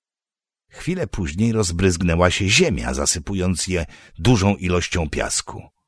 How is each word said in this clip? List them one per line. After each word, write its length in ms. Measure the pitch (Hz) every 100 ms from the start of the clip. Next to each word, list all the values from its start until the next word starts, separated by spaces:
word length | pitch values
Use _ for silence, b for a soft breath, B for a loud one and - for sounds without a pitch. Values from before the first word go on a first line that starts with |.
| _ _ _ _ _ _ _
Chwilę 380 | - - 185 110
później 460 | - 80 82 117
rozbryzgnęła 760 | 110 92 85 95 85 87 82 90
się 180 | - 98
ziemia, 460 | 123 175 90 58
zasypując 720 | 65 71 87 - 98 90 87 -
je 200 | 90 80 B B -
dużą 360 | 85 120 98 101
ilością 540 | 90 87 - - 76
piasku. 520 | - 53 - - - - _